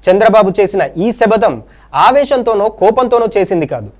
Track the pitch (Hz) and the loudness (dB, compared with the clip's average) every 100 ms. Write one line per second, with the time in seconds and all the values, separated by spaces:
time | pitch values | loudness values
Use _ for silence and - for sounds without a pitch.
0 | - 190 220 214 196 185 196 196 143 - | 2 2 4 4 2 0 -2 0 -4 -4
1 | 208 226 220 220 208 120 - _ _ 143 | -4 0 0 2 0 -4 -14 _ _ 0
2 | 190 269 277 269 233 214 202 - 190 220 | 2 2 0 -2 -2 -2 -2 0 0 2
3 | 254 240 226 202 185 180 151 123 104 - | 0 0 0 -2 -2 -2 -4 -8 -12 -18